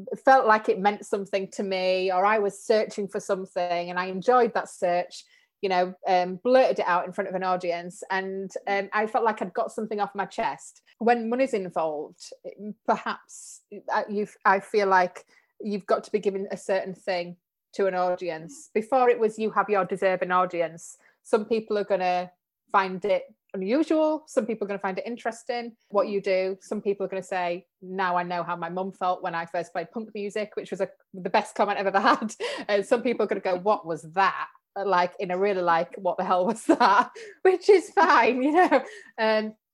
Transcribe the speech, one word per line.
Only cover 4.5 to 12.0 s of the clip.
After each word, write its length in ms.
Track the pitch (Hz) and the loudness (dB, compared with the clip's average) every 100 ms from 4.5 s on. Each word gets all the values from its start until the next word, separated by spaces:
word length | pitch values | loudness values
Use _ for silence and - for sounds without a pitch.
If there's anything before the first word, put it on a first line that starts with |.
that 140 | 196 - | 0 -6
search, 560 | - 180 175 175 - - _ _ _ | -2 0 0 -2 -8 -20 _ _ _
you 80 | 196 | 0
know, 240 | 180 185 190 - | 2 0 -2 0
um, 300 | 180 180 185 | 2 2 -2
blurted 340 | 247 262 254 202 | 4 6 6 2
it 80 | 185 | 0
out 200 | 180 165 | 0 -2
in 60 | |
front 160 | 180 196 | -6 -4
of 60 | |
an 80 | 185 | -2
audience, 640 | 185 180 180 170 175 - - | -2 -2 -2 -4 -6 -12 -6
and, 400 | 190 190 190 190 - - | -4 -4 -8 -8 -8 -2
um, 200 | 202 196 | -2 -2
I 160 | 214 214 | -2 0
felt 160 | 233 | 0
like 180 | 226 214 | 0 -2
I'd 100 | 196 | -4
got 200 | 233 214 | -4 -6
something 260 | - 214 208 | -6 -6 -4
off 140 | 196 | -4
my 120 | 202 185 | -4 -6
chest. 560 | - 220 139 - - _ - | -4 -6 -6 -14 -20 _ -2
When 280 | 226 240 226 | 2 2 2
money's 260 | 247 269 | 0 0
involved, 680 | 226 180 170 160 151 | -2 -4 -4 -2 -4